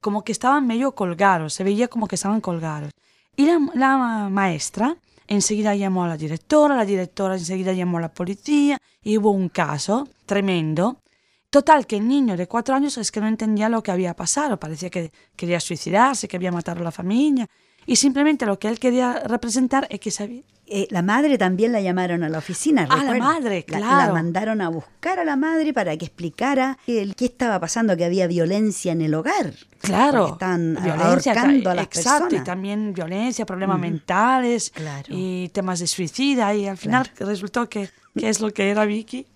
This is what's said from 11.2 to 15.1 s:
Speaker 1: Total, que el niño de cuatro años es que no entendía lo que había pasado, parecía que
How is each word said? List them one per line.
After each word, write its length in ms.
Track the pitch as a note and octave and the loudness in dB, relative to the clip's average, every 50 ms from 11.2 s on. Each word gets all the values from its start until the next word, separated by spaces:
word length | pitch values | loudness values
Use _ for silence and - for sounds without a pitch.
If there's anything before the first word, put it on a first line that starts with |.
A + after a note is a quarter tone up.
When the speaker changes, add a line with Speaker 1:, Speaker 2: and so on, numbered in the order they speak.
| _ _ _ _ _ _ | _ _ _ _ _ _
Speaker 1:
Total, 340 | - C#4+ C#4 - D#4+ D4 A#3+ - | 4 4 8 8 6 6 6 0
que 80 | A3 | -4
el 100 | G3+ G#3 | -2 0
niño 300 | A#3 C4+ C#4+ C4+ A#3 F#3+ | 2 2 2 2 2 0
de 100 | E3+ F3+ | -2 -4
cuatro 300 | F3 - A#3 A#3+ - C4+ | -2 -4 -4 0 2 2
años 200 | C4+ C#4 D4 C#4 | 2 2 0 -2
es 140 | - G#3+ - | -4 -6 -6
que 100 | - G#3+ | -4 -2
no 60 | G#3 | 0
entendía 420 | G#3+ A3 A3 A3 A3 G#3+ G#3 G#3+ A3 | 0 0 0 0 0 0 2 2 2
lo 140 | A#3 A3+ G#3+ | 0 0 0
que 80 | - | 0
había 240 | F#3 F3+ F#3 F3 E3+ | -2 0 0 -2 -4
pasado, 460 | - F3+ D#3+ - - D4+ D4 A3 D#3 | -6 -4 -2 -2 0 0 0 -2 -4
parecía 280 | - D3+ D#3+ D3 E3+ F3+ | -4 -10 -10 -8 -10 -8
que 220 | - F#3 E3+ D#3 | -6 -6 -6 -6